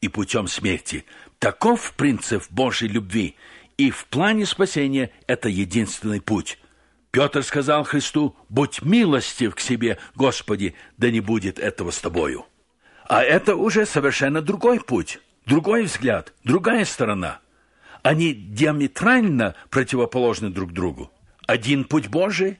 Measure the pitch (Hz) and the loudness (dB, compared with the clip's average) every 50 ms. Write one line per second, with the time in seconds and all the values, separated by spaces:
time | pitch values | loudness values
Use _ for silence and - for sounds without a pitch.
0 | - 98 - 107 101 - - 113 101 85 - - - 101 90 78 - - - 73 | -8 -6 -4 -4 -4 -2 -2 -4 -2 -4 -4 -4 -2 -2 -2 -4 -6 -8 -10 -10
1 | - _ - - - - _ _ - 107 - - - 220 240 - - - - - | -12 _ -20 -20 -20 -20 _ _ -2 -2 0 2 2 2 4 2 0 -6 -4 0
2 | - 147 127 101 - - 110 101 - - 85 110 131 123 104 - 117 110 101 113 | 0 0 0 0 -2 -4 -4 -4 -4 -4 -2 0 0 0 0 -2 -2 -2 -2 -4
3 | 104 92 92 113 98 76 - _ - - - - - _ _ - 139 131 - - | -4 -2 -2 -2 -2 -2 -6 _ -20 -20 -20 -20 -20 _ _ 2 2 2 2 -2
4 | - - - 135 175 208 220 214 208 180 - - 190 185 - 156 143 139 135 135 | -8 -6 -2 0 2 2 2 2 0 -2 0 0 0 0 0 0 0 0 0 -2
5 | 131 - - _ _ - 127 120 - 117 98 92 101 92 90 117 110 98 - - | -2 -4 -8 _ _ -4 -2 -2 -2 -2 -2 -2 -2 0 0 0 -2 -2 -4 -6
6 | - 107 104 101 - - 107 95 - - - - _ _ _ _ _ _ _ _ | -6 -4 -4 -4 -2 -2 -2 -2 -2 -4 -10 -14 _ _ _ _ _ _ _ _
7 | _ _ - 123 143 143 - 147 131 - - 147 139 135 151 151 147 - 147 147 | _ _ 0 2 2 2 0 -2 -4 -2 -2 -2 0 2 2 2 2 0 -2 -2
8 | 131 - - 156 147 143 - _ _ - 104 127 143 - - - - 143 202 240 | -2 -2 0 0 0 0 -2 _ _ -4 0 0 0 0 -2 -4 0 2 4 4
9 | 226 175 143 127 - - - - 123 107 - - - - 123 113 117 117 101 - | 6 4 4 2 0 -2 -4 -2 -2 -2 -2 -4 -4 -2 -2 0 0 -2 -2 -4
10 | - - - - 131 135 117 - - - 107 98 98 90 - - - - _ - | -8 -10 -4 0 0 0 0 0 -4 -4 -4 -2 -2 -4 -6 -8 -16 -20 _ -2
11 | 107 120 117 113 101 98 113 110 92 98 92 - - 104 - - 95 87 85 - | 0 2 2 0 0 0 0 -2 -2 -4 -4 -4 -6 -6 -4 -6 -6 -6 -6 -6
12 | - 85 82 87 80 71 64 60 - - _ _ _ _ _ _ _ _ _ - | -6 -4 -2 -2 -2 -2 -2 -6 -10 -16 _ _ _ _ _ _ _ _ _ -16
13 | - - - 110 127 135 151 185 - 214 196 170 185 220 - 214 214 208 - 147 | -4 0 2 2 4 4 4 4 4 2 2 2 2 2 2 2 0 2 0 0
14 | 135 139 127 - 139 135 143 156 156 151 208 185 - 240 247 226 - - 131 98 | 0 0 0 0 0 0 0 0 -2 -2 -2 0 2 2 2 2 0 -2 -2 -2
15 | 80 - - - _ _ _ _ _ 110 139 160 160 202 214 233 226 165 - - | -2 -4 -8 -16 _ _ _ _ _ 2 2 2 4 2 2 0 0 -2 -4 -2
16 | 139 127 107 90 80 - - _ - 113 131 190 170 220 233 233 202 - - - | 0 0 0 -2 -4 -8 -16 _ 0 2 2 2 2 2 2 2 0 -2 -2 -2
17 | 127 110 104 95 90 78 - - _ _ _ _ _ _ _ _ _ - - - | -2 -2 -2 -2 -4 -6 -8 -10 _ _ _ _ _ _ _ _ _ -20 -10 -2
18 | - 131 156 156 170 165 139 107 95 92 104 110 156 156 151 147 143 131 - - | 0 2 2 4 2 0 -2 -4 -8 -8 -2 2 2 2 2 2 -2 -2 -2 0
19 | 180 220 254 254 226 202 151 123 113 98 87 - - - - 135 131 - 139 127 | 2 4 4 4 4 4 2 2 0 0 -2 -6 -10 -4 -2 0 0 0 0 0
20 | 120 117 - 127 123 120 107 - 110 101 90 95 95 87 85 90 90 87 73 65 | 0 0 2 2 2 2 2 0 -4 -6 -6 -6 -6 -6 -4 -4 -4 -4 -4 -6
21 | - - _ _ _ _ _ _ - - 117 123 107 127 143 139 131 - 147 156 | -12 -18 _ _ _ _ _ _ -4 -2 -2 0 0 0 0 0 0 0 0 0
22 | 127 101 101 165 185 202 196 165 190 190 196 - | 0 0 0 0 0 0 0 0 -2 -2 -4 -6